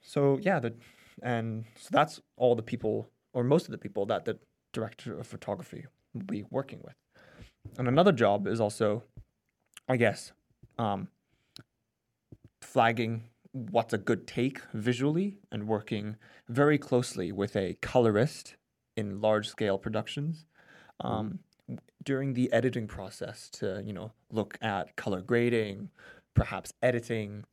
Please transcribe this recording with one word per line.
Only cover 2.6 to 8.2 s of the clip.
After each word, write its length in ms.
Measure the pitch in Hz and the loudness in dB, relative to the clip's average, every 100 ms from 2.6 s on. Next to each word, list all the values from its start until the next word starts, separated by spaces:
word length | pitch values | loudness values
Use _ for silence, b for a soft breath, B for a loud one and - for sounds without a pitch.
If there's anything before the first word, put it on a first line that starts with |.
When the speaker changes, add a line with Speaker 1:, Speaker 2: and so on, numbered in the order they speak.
Speaker 1:
people, 480 | 113 117 110 107 107 _ _ | 0 -4 -2 -2 -4 _ _
or 100 | 127 | -2
most 220 | 123 156 - | 4 4 2
of 60 | |
the 80 | 101 | -10
people 260 | 101 104 101 | -8 -4 0
that 180 | 101 - | 0 -2
the 140 | 98 _ _ _ | -8 _ _ _
director 440 | - 107 - - 80 | -6 -6 -8 -12 -10
of 60 | - | -12
photography 600 | 95 - 101 - - - _ _ | -12 -6 -6 -6 -14 -16 _ _
will 80 | 113 | -10
be 200 | 98 110 101 | -6 -6 -4
working 300 | 120 135 - | -6 -6 -12
with. 120 | - - _ B B B B B - - | -18 -20 _ B B B B B -18 -4
And 80 | 123 | 2
another 240 | 135 190 | 6 6
job 340 | 139 | 6